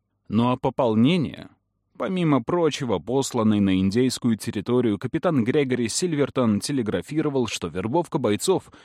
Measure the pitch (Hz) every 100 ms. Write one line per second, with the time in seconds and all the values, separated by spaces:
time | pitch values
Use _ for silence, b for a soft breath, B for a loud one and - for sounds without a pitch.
0 | _ _ - 107 120 127 135 - 120 110
1 | 127 180 107 - - _ _ _ _ -
2 | 226 185 165 135 113 175 156 - 127 90
3 | 80 135 131 120 110 104 98 92 95 110
4 | 131 - 120 107 - 104 107 123 120 101
5 | 123 156 185 143 110 147 131 123 110 -
6 | 185 147 127 - 117 101 - 139 104 95
7 | - 151 151 135 117 - 87 87 107 160
8 | 160 151 120 104 - 170 - B